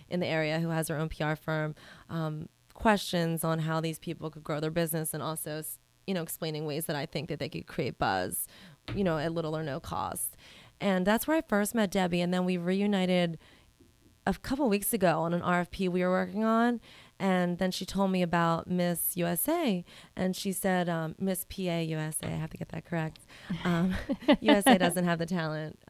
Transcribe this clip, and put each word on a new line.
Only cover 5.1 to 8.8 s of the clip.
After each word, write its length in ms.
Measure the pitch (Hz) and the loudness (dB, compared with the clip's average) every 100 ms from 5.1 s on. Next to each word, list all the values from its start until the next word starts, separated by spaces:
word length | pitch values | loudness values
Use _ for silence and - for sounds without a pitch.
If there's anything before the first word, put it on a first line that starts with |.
and 80 | 156 | -4
also, 380 | 151 160 165 151 | -4 -6 -8 -8
s-, 180 | 156 - _ _ - | -10 -14 _ _ -4
you 80 | 185 | -4
know, 80 | |
explaining 420 | 160 - 160 151 156 | -4 -6 -4 -4 -4
ways 200 | 147 - | -4 -2
that 100 | 147 | -4
I 100 | 139 | -2
think 240 | 160 - | -4 -4
that 80 | 151 | -4
they 120 | 127 | -6
could 180 | 165 - | -8 -8
create 320 | - 131 - | -4 -2 0
buzz, 480 | 127 95 92 - - - - - | 2 2 0 -4 -8 -12 -20 -18